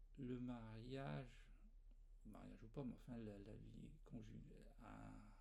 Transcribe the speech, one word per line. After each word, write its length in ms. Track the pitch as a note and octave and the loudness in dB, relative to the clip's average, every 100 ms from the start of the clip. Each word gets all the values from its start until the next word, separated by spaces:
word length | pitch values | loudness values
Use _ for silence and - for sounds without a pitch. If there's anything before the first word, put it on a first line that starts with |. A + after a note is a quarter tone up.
| - - | -6 2
le 200 | B2 B2+ | 4 6
mariage, 880 | B2 A#2+ A2 A2 B2 C3+ C#3+ C#3+ C3 - - - - - - - - - A2+ | 6 4 2 0 2 4 4 4 2 -2 -8 -8 -8 -8 -8 -8 -8 -6 -4
mariage 360 | F#2+ G2+ G2 | -4 -4 -4
ou 40 | A2+ | 0
pas, 160 | D3 | 4
mais 100 | B2 | 4
enfin, 240 | - - A#2 | 2 0 2
la, 200 | G#2+ G2+ | 2 2
la 160 | G2+ G#2+ | 0 -2
vie 340 | A2 A2+ - - - | -2 -2 -4 -4 -4
conjugale 680 | A#2 G#2+ - - A2 A2 - | -2 -2 -2 -4 -4 -6 -6
a-, 320 | G#2+ G#2+ G#2+ - G#2+ - | -4 -2 -2 -4 -4 -6